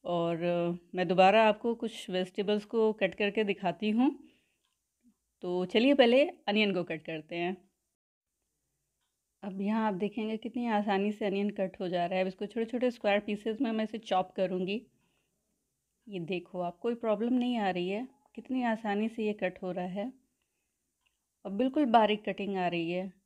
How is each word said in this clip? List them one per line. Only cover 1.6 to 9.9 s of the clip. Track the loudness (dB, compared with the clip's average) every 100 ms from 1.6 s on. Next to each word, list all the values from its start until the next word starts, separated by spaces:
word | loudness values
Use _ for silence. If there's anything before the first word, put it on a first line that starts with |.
| -2 -4
कुछ | -6 -8 -4
वेजिटेबल्स | -2 -2 -4 0 0 0
को | 2 2
कट | 2 0 0
करके | -2 0
दिखाती | -2 0 -2 -2 0
हूँ। | 2 2 0 -16 _ _ _ _ _ _ _ _ _ _ _
तो | -4 -2 2
चलिए | 4 4
पहले | 6 6 6
अनियन | 4 -2 -2 2 2
को | 0
कट | -4 -8 -8
करते | -10 -8 -6
हैं। | -4 -6 _ _ _ _ _ _ _ _ _ _ _ _ _ _ _ _ _ _
अब | -12 -4
यहाँ | -2 0
आप | 0